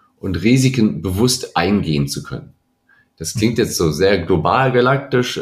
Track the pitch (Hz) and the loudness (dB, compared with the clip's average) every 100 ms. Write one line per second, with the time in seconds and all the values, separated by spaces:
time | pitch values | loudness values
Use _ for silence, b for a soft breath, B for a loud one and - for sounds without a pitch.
0 | b b 98 90 113 131 131 131 107 - | b b -6 -2 2 4 4 2 0 0
1 | 95 92 123 - - - 90 101 80 73 | -4 0 0 0 -4 -2 0 0 0 -2
2 | 71 71 - 62 - _ _ _ _ b | -2 -6 -10 -12 -14 _ _ _ _ b
3 | b - 82 - 107 117 95 - 82 76 | b -14 -10 -2 0 0 -2 0 -2 2
4 | 95 98 82 87 87 117 135 123 123 139 | 2 2 0 0 2 2 2 2 2 0
5 | - 127 123 - | 0 -2 -2 -2